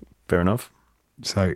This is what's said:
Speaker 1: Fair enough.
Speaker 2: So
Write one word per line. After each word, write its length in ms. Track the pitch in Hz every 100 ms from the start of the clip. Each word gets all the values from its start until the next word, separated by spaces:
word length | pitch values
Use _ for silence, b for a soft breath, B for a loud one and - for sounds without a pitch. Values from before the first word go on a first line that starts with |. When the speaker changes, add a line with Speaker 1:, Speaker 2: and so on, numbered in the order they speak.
| - _ -
Speaker 1:
Fair 140 | 90
enough. 280 | 90 117 - _ _ _ _ -
Speaker 2:
So 300 | - 101 92